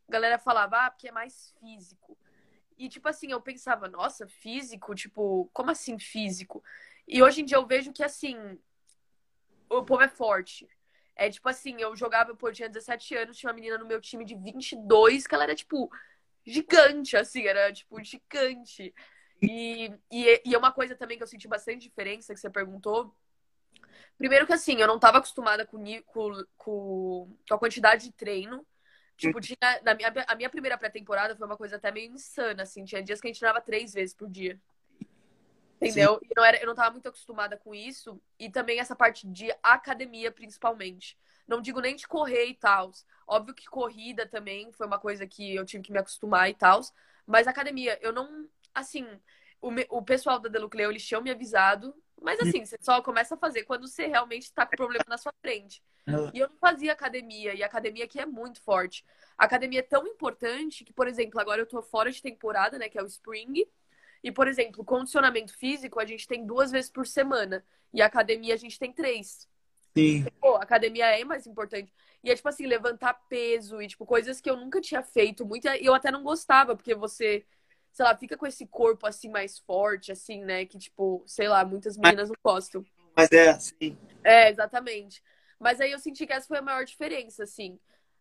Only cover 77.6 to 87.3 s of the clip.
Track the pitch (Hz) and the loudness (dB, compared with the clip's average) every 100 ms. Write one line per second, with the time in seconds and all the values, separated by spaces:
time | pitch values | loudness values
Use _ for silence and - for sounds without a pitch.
77.6 | _ _ _ - 247 226 247 - 294 - | _ _ _ 2 4 4 -2 -8 -8 -10
78.6 | 240 - 233 226 214 214 226 214 196 - | -10 2 2 4 -2 -6 -8 -6 -6 -10
79.6 | - 185 208 196 190 196 - 208 196 185 | -4 0 0 0 -6 -14 -12 -12 -6 -6
80.6 | 185 196 - - 196 180 - - 208 202 | -6 -12 -16 -4 -2 -2 -6 -4 2 4
81.6 | 190 196 214 208 190 202 208 220 - 185 | 4 -2 -8 6 6 6 2 -2 0 0
82.6 | - 190 202 _ _ - 160 165 165 151 | -2 -12 -14 _ _ 6 10 12 10 8
83.6 | - - 156 147 - - - 226 226 208 | 0 -8 -10 -10 -20 0 10 12 10 6
84.6 | 214 247 247 220 202 - _ _ _ - | -4 -4 -6 -10 -12 -20 _ _ _ -4
85.6 | 226 247 277 277 302 277 302 269 269 294 | -2 0 -2 -4 -10 -10 -6 -6 -6 -8
86.6 | 269 262 262 - 320 311 226 | -6 -6 -8 -10 -8 -8 -12